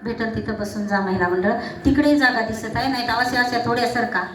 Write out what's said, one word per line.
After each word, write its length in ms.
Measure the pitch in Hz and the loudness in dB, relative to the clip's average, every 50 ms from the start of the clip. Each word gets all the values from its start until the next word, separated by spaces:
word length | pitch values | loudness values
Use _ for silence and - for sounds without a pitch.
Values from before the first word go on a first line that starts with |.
| 208 | -6
भेटल 320 | 233 226 - 226 220 220 | -6 -4 -4 -4 -4 -4
तिथं 180 | 214 - 220 208 202 | -4 -4 -4 -4 -4
बसून 260 | 202 202 - 214 202 | -6 -6 -6 -6 -2
जा 140 | 202 202 196 | 0 0 0
महिला 280 | 190 190 190 - 175 180 | 0 0 0 0 2 2
मंडळ. 240 | 180 185 185 208 233 240 - - - - - | 2 2 2 2 0 0 -2 -8 -10 0 2
तिकडे 320 | 277 - 285 285 294 294 | 2 4 6 6 4 4
जागा 240 | 285 262 247 240 226 | 4 4 2 2 0
दिसत 360 | 220 - - - - 220 214 | -2 -2 -4 -6 -8 -6 -4
आहे, 160 | 233 254 269 | -2 -2 0
नाही 160 | 262 247 233 240 | -2 -2 -2 0
तर 40 | |
अशा 280 | 226 240 247 247 254 247 | 0 0 0 2 2 0
अशा 180 | 240 247 247 233 233 | 0 2 0 0 0
थोड्या 220 | 233 233 247 240 240 | 0 0 2 0 0
सरका 340 | - 247 220 208 - 185 185 - | 0 0 -2 0 -2 -4 -4 -4